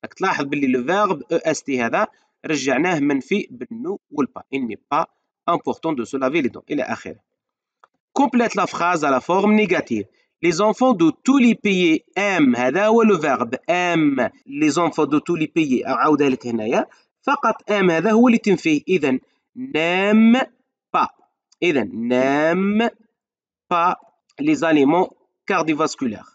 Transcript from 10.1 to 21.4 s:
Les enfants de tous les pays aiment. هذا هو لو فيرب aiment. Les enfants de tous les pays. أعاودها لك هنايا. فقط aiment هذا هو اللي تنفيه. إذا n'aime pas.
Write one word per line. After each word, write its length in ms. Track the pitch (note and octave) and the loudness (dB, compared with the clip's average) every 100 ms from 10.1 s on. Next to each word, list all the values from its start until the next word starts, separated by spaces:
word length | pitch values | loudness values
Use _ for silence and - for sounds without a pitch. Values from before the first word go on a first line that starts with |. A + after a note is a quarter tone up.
| _ _ _ | _ _ _
Les 180 | E3+ E3 | -2 0
enfants 340 | G#3+ G#3 C4 | 0 2 2
de 160 | G#3+ D#3+ - | 4 2 2
tous 140 | - C#4 | 0 4
les 160 | A#3+ | 4
pays 500 | A3 G#3 F#3+ F3 D#3+ _ - | 2 0 0 2 0 _ -4
aiment. 400 | G3+ F#3 C#3+ A#2+ | -2 2 2 2
هذا 300 | B2+ D3+ G#3+ | 0 0 2
هو 160 | A#3 | 4
لو 160 | A3 F#3+ | 4 2
فيرب 360 | D3 A#2+ A#2 | 0 -2 -2
aiment. 760 | B2 - F3 F3+ E3+ D3+ C3+ A#2 _ - | -6 -2 -2 0 0 0 0 -4 _ -14
Les 320 | C#3+ D3+ D3+ | -2 -2 0
enfants 280 | E3+ D#3 D3+ | -2 0 0
de 120 | D3 | -2
tous 180 | - E3+ | -2 -4
les 100 | D#3 | -2
pays. 400 | - D#3 B2+ - | -2 0 -2 -2
أعاودها 420 | C3+ C#3 D3 C#3+ | -2 2 2 2
لك 180 | C3 A#2+ | 0 -4
هنايا. 400 | A2+ A2 E3 - _ _ _ | -6 -2 -2 -4 _ _ _
فقط 480 | - C#4+ A#3 G#3+ - | -6 -2 -2 -4 -4
aiment 200 | G#3 F#3 | 0 2
هذا 220 | E3 F#3 | 0 2
هو 160 | A3 B3 | 4 4
اللي 100 | A3+ | 4
تنفيه. 440 | - F#3 E3 D3+ - | 2 0 0 -2 0
إذا 300 | F#3 C#3+ C3 _ _ _ - | -2 0 -2 _ _ _ -16
n'aime 840 | C3 D3 E3 F3+ G3 G#3+ A3+ A#3+ C4+ _ _ _ _ F3 | -8 -4 -2 0 2 4 6 4 0 _ _ _ _ -2
pas. 120 | B2+ _ _ _ | -2 _ _ _